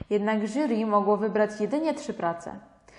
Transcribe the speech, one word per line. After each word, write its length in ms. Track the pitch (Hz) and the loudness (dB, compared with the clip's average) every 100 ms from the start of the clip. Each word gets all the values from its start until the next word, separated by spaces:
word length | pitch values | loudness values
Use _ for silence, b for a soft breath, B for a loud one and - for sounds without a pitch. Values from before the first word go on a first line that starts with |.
| B | B
jednak 380 | 208 208 214 208 | 0 2 0 0
jury 380 | 247 294 220 220 | 0 0 0 2
mogło 320 | 208 202 202 | 2 4 2
wybrać 440 | 214 208 214 214 | 2 2 2 0
jedynie 320 | 208 285 320 | -2 0 0
trzy 200 | 294 - | -2 -6
prace. 380 | - 170 170 - 202 - - - | -4 -4 -4 -8 -14 -18 -20 -20